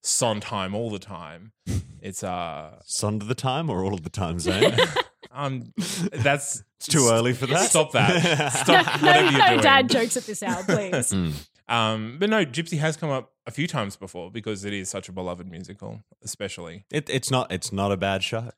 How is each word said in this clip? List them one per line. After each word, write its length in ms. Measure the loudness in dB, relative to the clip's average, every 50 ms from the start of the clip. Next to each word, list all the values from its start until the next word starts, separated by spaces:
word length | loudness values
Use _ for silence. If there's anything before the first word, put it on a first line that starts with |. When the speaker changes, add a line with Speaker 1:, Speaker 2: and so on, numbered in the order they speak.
Speaker 1:
Sondheim 720 | _ -2 0 2 2 0 0 -2 -4 -6 -6 -4 -4 -4 -4
all 160 | -4 -4 -4
the 80 | -6 -8
time. 520 | -10 -12 -14 -14 -14 -14 -16 -18 -20 -20 _ _ _ -6 -6 -6 -6 -8 -18 -14
It's, 220 | -12 -10 -10 -8 -6
uh, 560 | -6 -4 -4 -4 -6 -8 -10 -12 -14 -18 -20 -14
Speaker 2:
Sond 360 | -8 -8 -4 -4 -2 -4 -4
of 60 | -4 -4
the 80 | -6
time 340 | -4 -2 -4 -2 -2 -2 -2
or 140 | -2 -2 -2
all 100 | -2 -4
of 100 | -4 -6
the 60 | -8
time, 300 | -6 -4 -4 -4 -4 -4
Zane? 340 | -2 -2 2 4 4 4 4 4 0 2 0 -4 -4
Speaker 1:
<laughs> 260 | -4 _ _ -20 -18
um, 420 | -10 -6 -6 -4 -4 -6 -10 -10 -8 -8 -6 -6 -4 -4 -6 -6 -4
that's 500 | 2 2 2 2 2 0 -6 -8 -10 -10 _ _ _
Speaker 2:
It's 100 | -6 0
too 220 | 2 4 6 6
early 220 | 6 4 4 2 0
for 120 | 0 -2 0
that. 220 | 2 2 2 4
Speaker 1:
Stop 220 | 4 4 4 4
that. 640 | 4 4 4 4 4 4 4 2 2 2 2 0 0
Speaker 2:
<laughs> 0 |
Speaker 1:
Stop 480 | 0 4 6 6 6 6 4 0 2
Speaker 3:
No, 60 | 6 6
Speaker 1:
whatever 160 | 8 8 6
Speaker 3:
no, 40 | 6
Speaker 1:
you're 80 | 6 6
Speaker 3:
no 80 | 6 6
Speaker 1:
doing. 120 | 6 6
Speaker 3:
dad 280 | 6 6 8 6 6 4
jokes 260 | 2 2 2 0 -2 -4
at 60 | -4
this 180 | -6 -10 -8
hour, 220 | -4 -4 -4 -4 0
please. 480 | 0 0 0 0 -2 -2 -2 0 0 0
Speaker 2:
Mm. 200 | 0 0 0 -2 -6 -8 _ _ _ _ -2
Speaker 1:
Um, 460 | 0 2 2 2 0 -2 -4 -8 -4 -2
but 120 | 0 2
no, 160 | 2 2 2
Gypsy 320 | 0 -2 -6 -6 -4 -2 -2
has 160 | 0 -2 -2
come 140 | -2 -4 -4
up 240 | -4 -4 -4 _ _ _ _
a 60 | -12
few 160 | -6 -6 -6 -2
times 300 | -2 -4 -4 -4 -6 -10
before 340 | -14 -14 -12 -12 -12 -10
because 320 | -12 -10 -8 -6 -8 -6 -6
it 80 | -8 -6
is 160 | -6 -8 -8
such 200 | -8 -10 -10 -10
a 20 |
beloved 400 | -10 -8 -6 -6 -8 -8 -10 -14
musical, 500 | -14 -14 -14 -16 -16 -14 -14 -14 -14 -14 -16 _ _ _ _
especially. 640 | -12 -10 _ -8 -10 -10 -12 -14 -14 -16 -18 -16 _
Speaker 2:
It, 200 | -6 -6 -4 -2
it's 200 | -4 -4 -2 0
not, 220 | 0 0 0 0
it's 220 | -4 -6 -6 -6 -4
not 180 | -2 0 0
a 60 | 0 0
bad 260 | 0 0 0 -2 -2
show. 280 | -4 -6 -6 -8 -10 -16